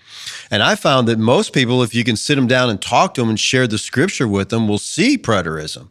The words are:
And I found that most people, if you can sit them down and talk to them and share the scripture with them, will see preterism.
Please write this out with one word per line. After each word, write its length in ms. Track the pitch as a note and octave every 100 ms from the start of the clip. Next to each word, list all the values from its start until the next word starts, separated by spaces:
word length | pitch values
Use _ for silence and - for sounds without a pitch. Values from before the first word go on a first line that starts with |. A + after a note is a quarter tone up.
| - - - - -
And 100 | G#2+
I 140 | B2 G#3
found 320 | E3+ C3+ A2+
that 100 | A2+
most 340 | A2 D3 G#3+
people, 300 | D#3 A#2+ B2+
if 140 | A#2+ A#2
you 80 |
can 120 | A#2 A2
sit 200 | - C#3+
them 100 | B2
down 240 | B2+ B2+
and 100 | G2+
talk 360 | - B2 F#3 -
to 60 |
them 80 | A2+
and 100 | A2
share 260 | - B2+ B2+
the 120 | G#2+
scripture 480 | - - F3+ - A#2+
with 220 | G2 F#2+
them, 180 | A2+ A2
will 100 | G#2
see 400 | - - A3+ C#4+
preterism. 720 | - G#2 E2 D#2+ D2+ - -